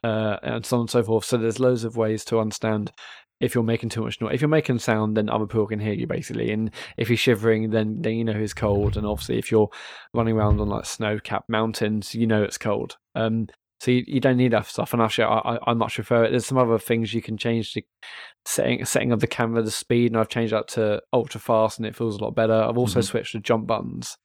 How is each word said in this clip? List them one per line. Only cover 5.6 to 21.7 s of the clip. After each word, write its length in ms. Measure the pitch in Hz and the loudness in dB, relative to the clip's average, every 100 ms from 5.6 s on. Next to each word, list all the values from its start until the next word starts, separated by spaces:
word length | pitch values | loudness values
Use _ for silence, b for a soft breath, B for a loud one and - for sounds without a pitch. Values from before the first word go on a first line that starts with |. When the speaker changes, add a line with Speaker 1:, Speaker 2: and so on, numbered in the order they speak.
| 104 | 0
Speaker 1:
can 100 | 107 | 0
hear 140 | 107 | -2
you, 160 | 101 - | -2 -2
basically. 420 | - - 113 117 | -4 -4 -4 -2
And 220 | 107 110 B B - | -2 -4 B B -4
if 100 | 110 | 0
he's 140 | 117 | 2
shivering, 500 | - 110 113 110 110 | 4 2 4 2 2
then, 320 | 110 107 110 | 0 0 -2
then 120 | 120 | -2
you 100 | 113 | 0
know 80 | 113 | -2
he's 200 | 107 107 | -2 -4
cold. 440 | - 107 101 104 104 | -2 0 2 2 0
And 100 | 104 | -2
obviously, 320 | 104 - 123 | -4 -2 -4
if 140 | - | 2
you're 160 | 113 104 B B B B | 4 4 B B B B
running 220 | 117 113 110 | -2 2 2
around 240 | 104 104 | 4 2
on, 60 | 104 | 2
like, 180 | 104 - | -4 -6
snow-capped 600 | - 107 104 - 101 - | -4 -2 -2 -4 -6 -2
mountains, 680 | 110 113 107 107 107 101 113 | 0 0 0 -2 -2 -4 -2
you 100 | 113 | 2
know 160 | 107 | 4
it's 160 | 104 - | 2 -2
cold. 380 | 110 101 - - _ | -2 -2 -4 -10 _
Um, 320 | - 113 113 107 _ _ _ | -2 0 0 -2 _ _ _
so 120 | - | 2
you, 100 | 123 - | 2 2
you 100 | 135 | 2
don't 200 | 131 127 | 4 4
need 120 | 127 | 4
that 120 | 113 101 | 4 0
stuff. 260 | - 117 | -4 -2
And 80 | 120 | 2
actually, 260 | 113 - 113 | 2 2 2
I, 120 | 113 | 2
I, 200 | 120 117 - | 0 -2 0
I 40 | |
much 200 | 117 113 | 0 0
prefer 300 | - 110 120 | -4 2 4
it. 60 | 117 | 4
There's 160 | 127 110 | 2 0
some 120 | 131 | 2
other 220 | 120 113 | 4 2
things 340 | - 113 113 | 2 0 0
you 80 | 113 | -4
can 140 | - 110 | -6 -4
change, 380 | 120 117 107 | -2 -2 -2
the 100 | - - _ B B B B | -8 -10 _ B B B B
setting, 400 | - - 123 123 | -6 0 0 0
setting 280 | - 131 120 | 0 0 0
of 80 | 113 | 0
the 80 | 117 | 0
camera, 340 | - 117 117 | 0 0 0
the 80 | 110 | -2
speed, 400 | - - 120 120 | -4 0 2 2
and 80 | 113 | 2
I've 80 | 107 | 0
changed 240 | 123 117 | -2 -2
that 140 | 107 - | -2 -2
to 300 | - 107 104 - | -2 0 -2 0
ultra 280 | 127 123 110 | -2 -2 -8
fast, 380 | - 113 110 | 0 2 2